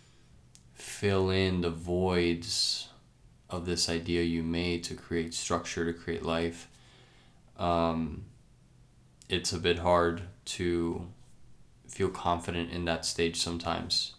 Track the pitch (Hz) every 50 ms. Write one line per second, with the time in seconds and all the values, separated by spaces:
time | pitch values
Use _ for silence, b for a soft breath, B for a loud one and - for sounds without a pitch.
0 | b b b b b b b b - - - - - - - - - - - -
1 | 104 101 98 95 95 92 95 95 95 95 92 90 87 85 82 80 85 87 87 90
2 | 92 92 90 90 87 87 85 85 87 - - - - - - - - - - -
3 | - - - _ - - - - - - 92 90 85 90 87 85 - - 85 85
4 | 82 87 85 85 85 85 82 82 82 82 85 85 87 87 87 87 87 - 92 -
5 | - - 85 85 82 82 - - - - 87 85 - - - 87 82 85 85 -
6 | - 85 82 82 80 82 82 82 85 82 85 - - B B B B B B B
7 | B B B B B B B B B - - - 90 87 85 85 82 82 82 80
8 | 80 76 76 76 98 - - - - - - - - - - - - - - -
9 | - - - - - - 95 87 - - 95 85 82 87 85 85 87 90 87 87
10 | 85 85 85 85 90 90 - - - - - - 90 87 87 85 85 85 87 92
11 | 90 92 - - - - - - - - - - - - - - - - - -
12 | 95 92 92 - - 87 87 82 - - 87 85 85 85 87 87 87 82 82 82
13 | - - - - 85 82 82 - - 85 85 85 - 85 82 85 85 85 - -
14 | - - -